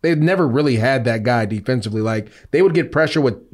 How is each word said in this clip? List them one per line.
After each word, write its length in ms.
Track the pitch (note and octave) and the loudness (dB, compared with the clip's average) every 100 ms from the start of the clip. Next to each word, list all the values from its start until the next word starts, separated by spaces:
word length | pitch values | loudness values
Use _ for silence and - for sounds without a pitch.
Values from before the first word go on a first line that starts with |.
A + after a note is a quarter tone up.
They've 140 | D#3+ D#3+ | 0 2
never 300 | D#3 F#3+ D#3 | 2 2 0
really 280 | A#2+ D3 A#2 | 2 0 2
had 300 | A#2+ C3+ A#2 | 2 0 0
that 180 | A2+ | -2
guy 220 | A2 A#2+ G#2+ | 0 0 0
defensively. 560 | G#2+ G2+ B2+ G#2+ G#2+ | -4 -2 -2 -2 -4
Like, 300 | A2 A2 G#2+ - - | -2 -4 -6 -20 -4
they 100 | D3 | 2
would 140 | F#3+ E3 | 2 2
get 160 | E3+ | 0
pressure 300 | E3 D#3 D#3+ | 0 0 2
with, 160 | C3+ G#2 - | 0 -2 -12